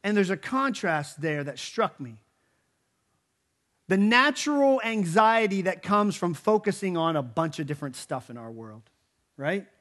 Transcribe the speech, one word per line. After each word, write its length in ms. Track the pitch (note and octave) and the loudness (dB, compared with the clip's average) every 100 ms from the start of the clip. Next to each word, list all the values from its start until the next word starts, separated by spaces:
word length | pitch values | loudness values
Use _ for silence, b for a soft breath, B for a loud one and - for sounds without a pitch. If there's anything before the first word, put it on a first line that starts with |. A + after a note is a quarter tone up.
And 140 | G3+ G#3 | 0 2
there's 120 | F#3 | 2
a 80 | F#3+ | -2
contrast 840 | - C4 C4+ G#3 F#3+ D#3 C#3+ - | -4 -2 -2 -2 -2 -2 -4 -6
there 240 | D#3+ D3+ | -4 -4
that 160 | C#3+ C3 | -6 -10
struck 400 | - - G#3 - | -10 -2 -4 -4
me. 160 | B2 A2 _ _ _ _ _ _ _ _ _ _ _ _ _ _ _ _ - | -14 -14 _ _ _ _ _ _ _ _ _ _ _ _ _ _ _ _ 0
The 80 | F#3+ | 2
natural 840 | G#3 A#3+ C#4+ C#4+ D4 C#4+ C#4 C4 | 6 6 4 2 -2 4 4 4
anxiety 800 | A3+ A3 F3 F3 A3 A3+ G#3+ G3 | 0 -2 2 4 6 4 2 0
that 200 | F#3 F3 | -2 -4
comes 320 | - G#3 G#3 | 0 2 2
from 200 | F#3 F3 | 0 -4
focusing 640 | D#3 - G#3+ G#3 - G3 E3+ | -2 2 2 2 -4 -4 0
on 200 | E3 D#3 | 0 0
a 80 | |
bunch 340 | B2+ A#2 D#3+ D3 | -2 -2 -2 -4
of 80 | C#3+ | -8
different 300 | C#3+ C#3+ B2+ | -6 -8 -12
stuff 340 | - C3+ B2 | -8 -10 -10
in 60 | A#2+ | -16
our 120 | A#2 | -14
world, 340 | A2+ A2 A2 _ _ _ _ _ - | -14 -16 -18 _ _ _ _ _ -6
right? 300 | C#3 G3 - _ | -4 -4 -6 _